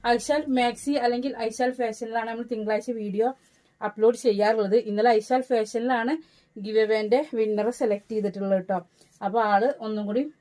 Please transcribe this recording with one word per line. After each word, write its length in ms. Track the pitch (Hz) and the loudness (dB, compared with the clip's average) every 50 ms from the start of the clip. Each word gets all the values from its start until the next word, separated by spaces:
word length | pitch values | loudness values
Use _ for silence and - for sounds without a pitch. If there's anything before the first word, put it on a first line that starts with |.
| - 233 240 | 2 2 0
ഐശാൽ 280 | 233 - - 294 302 302 294 262 | 0 2 0 0 0 0 0 0
മാക്സി 360 | 254 240 240 226 - - 285 285 285 240 | 2 2 0 -2 -2 -4 -2 -2 0 0
അല്ലെങ്കിൽ 280 | 240 240 247 254 277 - - 226 | 0 0 0 -4 -4 -6 -4 -6
ഐശാൽ 240 | 226 226 - 247 254 254 254 | -6 -2 0 -2 -2 0 -2
ഫാഷനിലാണ് 500 | 240 220 214 - 240 220 226 233 220 226 | -4 -4 -4 -6 -10 -4 -4 -4 -4 -4
നമ്മൾ 160 | 226 226 240 233 | -6 -8 -6 -6
തിങ്കളാഴ്ച 400 | 247 220 214 214 214 208 214 254 240 226 | -6 -6 -2 -2 -2 -2 -2 -4 -6 -6
വീഡിയോ 260 | 208 202 185 208 226 247 269 _ _ _ _ _ _ _ _ _ - | -6 -4 0 0 0 0 -2 _ _ _ _ _ _ _ _ _ -8
അപ്ലോഡ് 320 | 202 - 214 214 233 240 247 - | -8 -2 2 2 2 2 4 0
ചെയ്യാറുള്ളത്. 520 | 240 202 196 208 214 226 220 208 190 202 240 214 214 | 0 2 4 2 2 2 2 2 2 2 2 2 0
ഇന്നലെ 200 | 208 202 220 240 226 214 | -2 2 4 4 4 4
ഐശാൽ 240 | 214 - 254 262 254 - | 2 2 0 -2 0 0
ഫാഷനിലാണ് 640 | 254 226 214 214 - 226 233 254 262 233 226 254 311 320 - _ _ _ _ _ _ | 0 0 0 0 -4 -4 -2 0 -2 0 0 -2 -4 -4 -6 _ _ _ _ _ _
ഗിവ് 260 | 214 190 220 214 220 220 | -12 -10 0 2 2 4
അവേൻ്റെ 360 | 208 220 214 214 208 233 277 302 294 269 226 | 4 2 0 2 2 2 2 2 -2 -2 0
വിന്നറെ 340 | 220 214 214 208 208 233 247 - | 0 2 2 0 0 -2 -2 -2
സെലക്ട് 300 | 277 220 202 202 _ _ 226 | 0 0 0 -2 _ _ -4
ചെയ്തിട്ടുള്ളത് 500 | 214 202 202 175 202 196 196 196 190 185 - | -2 -2 -2 -4 -4 -2 0 0 0 0 -2
ട്ടോ. 100 | 190 180 175 _ _ _ _ _ _ _ 208 | -4 -4 -4 _ _ _ _ _ _ _ -6
അപ്പൊ 140 | 196 202 233 220 208 | -2 0 0 2 4
ആള് 180 | 202 196 220 277 285 - 226 | 4 4 4 2 0 -2 -6
ഒന്നും 180 | 214 214 214 208 202 | -6 -4 -4 -4 -2
കൂടി 140 | 208 247 294 302 - _ | -2 -2 -2 -4 -8 _